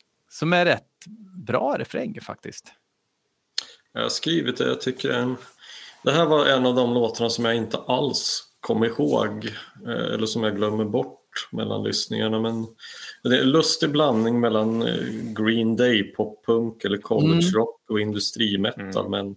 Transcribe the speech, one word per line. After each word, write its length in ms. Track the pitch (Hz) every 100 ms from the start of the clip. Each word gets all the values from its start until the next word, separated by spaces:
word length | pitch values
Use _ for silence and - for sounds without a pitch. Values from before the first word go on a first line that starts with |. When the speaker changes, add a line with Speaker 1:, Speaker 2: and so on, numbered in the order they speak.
| _ _ _
Speaker 1:
som 220 | - 156
är 120 | 175
rätt 420 | 175 120 - _ - 226 190 185 110
bra 300 | 220 277 -
refräng 420 | - - - -
faktiskt. 520 | - - - - - - _ _ _ _ _ _ _ - - - _
Speaker 2:
Jag 100 | 120
har 60 | 117
skrivit 480 | - 160 165 127 127
det, 80 |
jag 160 | 127 131
tycker 300 | 131 127 135
en, 260 | 123 123 123 - - - - - -
det 80 | 139
här 140 | 151 160
var 200 | 151 139
en 200 | 135 127
av 80 |
de 200 | 123 120
låtarna 360 | 123 113 - 117
som 140 | 113
jag 100 | 117 117
inte 220 | 110 - -
alls 600 | 127 - - - - - _
kom 240 | - 110
ihåg, 600 | 113 - 151 123 107 107 110 107 - - 117
eh, 60 | 117 113
eller 120 | 110 110
som 160 | 120
jag 120 | 110 101
glömmer 280 | 107 107
bort 340 | 107 120 - - _ - -
mellan 300 | 117 107 107
lyssningarna, 560 | 107 107 - 110 110 110
men 260 | 113 113 110 - - - - -
det 140 | - 123
är 20 |
en 80 | 131
lustig 400 | 160 156 - 151
blandning 500 | 147 147 110 113 120
mellan, 420 | 120 110 110 113
eh, 220 | 117 - 123 110 117 107
Green 320 | 110 117 113 110
Day, 260 | 123 117
poppunk 840 | 95 - 110 - - 117 117 113
eller 120 | 101 101
college 340 | - 113 156 170 175
Speaker 1:
Mm. 60 |
Speaker 2:
rock 260 | 110 113 - -
och 100 | 107
industrimetal 1080 | 107 104 - 117 107 98 107 - 98 98 98
Speaker 3:
Mm. 40 |
Speaker 2:
med 100 | 101
en 140 | 101